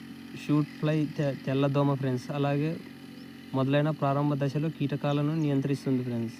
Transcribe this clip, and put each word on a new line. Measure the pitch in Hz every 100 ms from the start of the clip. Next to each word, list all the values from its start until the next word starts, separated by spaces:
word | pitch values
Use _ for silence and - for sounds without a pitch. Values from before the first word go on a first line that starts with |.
| - - - -
షూట్ | - 147 147
ఫ్లై, | - 151 156 147
తె-, | 151 143 127 -
తెల్లదోమ | 135 139 139 143
ఫ్రెండ్స్, | 135 135 123 -
అలాగే | 143 143 143 156 170 - - - - - - -
మొదలైన | 131 135 143 151
ప్రారంభ | 147 139 139 147
దశలో | 143 139 151 156
కీటకాలను | - 139 143 147 143 147 160
నియంత్రిస్తుంది | 151 139 135 139 - 131
ఫ్రెండ్స్. | 123 117 117 -